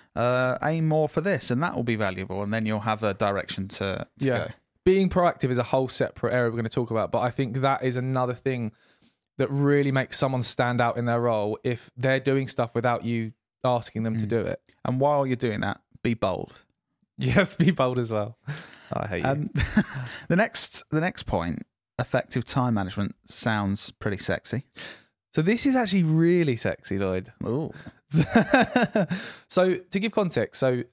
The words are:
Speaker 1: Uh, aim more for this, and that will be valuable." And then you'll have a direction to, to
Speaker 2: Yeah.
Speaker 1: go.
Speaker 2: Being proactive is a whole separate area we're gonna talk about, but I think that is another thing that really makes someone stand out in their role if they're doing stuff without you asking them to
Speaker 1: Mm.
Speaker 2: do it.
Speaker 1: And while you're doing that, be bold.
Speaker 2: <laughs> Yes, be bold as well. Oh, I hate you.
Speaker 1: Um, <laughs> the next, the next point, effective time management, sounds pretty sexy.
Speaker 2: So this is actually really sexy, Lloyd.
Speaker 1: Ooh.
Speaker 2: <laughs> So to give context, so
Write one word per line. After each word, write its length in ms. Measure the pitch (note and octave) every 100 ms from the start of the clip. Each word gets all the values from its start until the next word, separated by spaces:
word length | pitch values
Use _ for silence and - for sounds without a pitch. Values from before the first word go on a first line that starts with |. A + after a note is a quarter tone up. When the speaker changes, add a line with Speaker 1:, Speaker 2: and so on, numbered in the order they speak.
| _ -
Speaker 1:
Uh, 440 | A#2+ B2+ B2+ -
aim 240 | D3 E3 D#3+
more 220 | D#3 D3+
for 120 | -
this, 280 | F3+ D#3+ -
and 140 | B2+
that 120 | F3 F3
will 80 |
be 120 | A#2+ A2
valuable." 480 | G2+ F#2 F#2+ F#2+
And 100 | G#2
then 140 | A2+ A2
you'll 140 | G#2+
have 200 | A2 G#2+
a 140 | A2 F#2+
direction 520 | G#2 G2 - - F#2+
to, 360 | - G2 F#2 - _
to 60 | C#3
Speaker 2:
Yeah. 120 | A#2+
Speaker 1:
go. 100 | D#2+ - _ _ -
Speaker 2:
Being 240 | F#3+ F#3+
proactive 400 | F#3 F3 - C3
is 80 | B2
a 60 |
whole 260 | A#2+ C3+ C3
separate 440 | - C3 - A#2
area 180 | B2 A#2+
we're 60 | A#2
gonna 120 | A2+
talk 220 | - A#2
about, 200 | A2+ F#2
but 100 | A2+
I 100 | A#2+
think 260 | - C3 C3
that 260 | C3+ C3+
is 120 | C3 B2
another 400 | C3 C3 B2 A#2+
thing 360 | C3+ B2 A2 - _ _ _ _ _ -
that 100 | C3+
really 420 | C#3 C#3+ C#3+ C#3
makes 280 | C3+ B2 -
someone 240 | C3+ B2+
stand 360 | A#2 - B2 B2
out 160 | A#2+ A#2+
in 80 | A#2+
their 140 | A#2
role 360 | A#2+ A2 G#2 A2
if 260 | B2 A#2 - -
they're 220 | C3 C3
doing 280 | C3 C3+ C3
stuff 280 | - A#2 A#2+
without 280 | B2 A#2
you 300 | A2+ A#2 A2 - _ _
asking 400 | B2+ A#2+ - A2
them 140 | A2+ A2+
to 80 | G#2
Speaker 1:
Mm. 40 |
Speaker 2:
do 100 | A2+
it. 200 | - - - _ -
Speaker 1:
And 140 | B2+
while 260 | C#3+ D3 C3+
you're 80 | B2
doing 240 | B2 G#2+
that, 200 | G2+ - _ -
be 100 | B2+
bold. 400 | A2+ G2 E2+ G1+ -
Speaker 2:
<laughs> 40 | _ _ _ _ _ -
Yes, 320 | C3 D#3 F#3
be 180 | - E3
bold 280 | E3+ B2+ B2+
as 100 | A2+
well. 280 | G#2+ G#2 - -
Oh, 540 | D3 - - - -
I 60 | -
hate 160 | F2 C3
you. 40 |
Speaker 1:
Um, 200 | C#3+ D3+ - - G#3+ -
<laughs> 380 | C3+ B2 - -
the 80 | E3+
next, 460 | A3+ - - - -
the 120 | D3+
next 220 | F3 -
point, 400 | - F#2+ E2+ - - _ _ -
effective 460 | A#2+ B2+ - B2+ -
time 300 | C#3 B2 A2
management, 380 | F#2 G2+ G2+ - -
sounds 680 | - A#2+ G#2+ G2+ G2+ -
pretty 260 | - G#2+ F#2+
sexy. 440 | - E2 - A2+ - - - - _ _ _
Speaker 2:
So 80 | -
this 240 | D#3+ A#3 C#4
is 100 | B3+
actually 280 | A3 F#3+
really 520 | D#3+ D#3+ E3 F3+ D#3 A#2+
sexy, 420 | G2 - - F#2+
Lloyd. 360 | G2 F#2 - -
Speaker 1:
Ooh. 300 | - C3 D#3+ - - - _
Speaker 2:
<laughs> 140 | D#3+ - A#3 - C4 - B3 A#3 A3 F3+ F#3 - - _
So 280 | - F#3 F3
to 240 | - G3
give 120 | G#3+
context, 480 | A3 F#3 B2 G2+ -
so 240 | C3 B2+ -